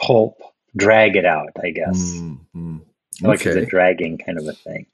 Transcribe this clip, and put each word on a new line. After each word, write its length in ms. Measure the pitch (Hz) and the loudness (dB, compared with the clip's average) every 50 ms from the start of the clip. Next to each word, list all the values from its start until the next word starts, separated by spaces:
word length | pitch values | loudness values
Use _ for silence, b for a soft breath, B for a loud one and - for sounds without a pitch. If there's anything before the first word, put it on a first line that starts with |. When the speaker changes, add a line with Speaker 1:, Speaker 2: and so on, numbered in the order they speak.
Speaker 1:
pulp, 400 | - - 131 113 110 - - _ - - _ _ _ _ - | 0 2 4 4 4 2 -2 _ -20 -20 _ _ _ _ -4
drag 420 | 95 98 104 110 110 110 104 95 | 0 4 6 6 6 6 4 4
it 100 | 98 87 | 2 2
out, 240 | 87 80 78 76 - - - | 2 0 0 -4 -8 -10 -8
I 80 | - 87 | -8 -8
guess. 260 | 78 - 87 92 92 92 90 90 87 | -6 -6 -4 -4 -2 -4 -4 -6 -8
Speaker 2:
Mm, 240 | 85 85 82 73 65 82 _ _ | -10 -12 -12 -14 -16 -18 _ _
mm. 240 | 87 82 82 80 80 - _ _ _ _ _ - - | -14 -12 -12 -12 -14 -16 _ _ _ _ _ -12 -2
Speaker 1:
Like 240 | 92 110 104 - - | 0 0 0 2 0
it's 120 | 98 85 | 0 0
a 20 | 92 | 0
Speaker 2:
Okay. 60 | 80 | -2
Speaker 1:
dragging 500 | - 92 92 90 92 92 85 85 82 82 | 0 2 2 2 2 2 0 -4 -6 -8
kind 220 | - - - 87 80 | -10 -10 -12 -10 -10
of 80 | 76 | -10
a 60 | 76 - | -10 -12
thing. 320 | - _ 80 82 - - _ | -14 _ -16 -14 -14 -16 _